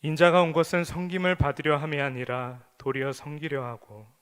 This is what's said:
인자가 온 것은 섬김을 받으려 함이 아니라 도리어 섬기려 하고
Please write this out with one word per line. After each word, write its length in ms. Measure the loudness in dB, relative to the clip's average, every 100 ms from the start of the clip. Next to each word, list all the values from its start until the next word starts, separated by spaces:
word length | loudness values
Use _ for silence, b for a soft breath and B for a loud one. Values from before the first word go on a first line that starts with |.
인자가 400 | -4 4 6 8
온 120 | 4
것은 300 | 2 2 0
섬김을 520 | -2 -4 -6 -2 0 2
받으려 420 | 0 0 2 2
함이 240 | 0 -2
아니라 640 | -2 -4 -4 -4 -6 -10 _ _
도리어 320 | -4 -2 -4
섬기려 520 | -6 -10 -10 -6 -6
하고 440 | -6 -10 -16 -20 -20 _